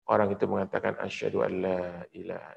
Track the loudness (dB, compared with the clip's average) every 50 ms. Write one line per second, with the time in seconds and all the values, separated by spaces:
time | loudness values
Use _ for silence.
0 | 0 2 4 4 6 4 4 2 2 2 2 0 0 0 -2 0 0 0 -2 -2
1 | -4 -6 -4 -2 -2 0 2 2 2 2 2 0 0 0 0 0 -2 -4 -6 -10
2 | -12 -12 -12 -12 -10 -8 -8 -10 -10 -14 -16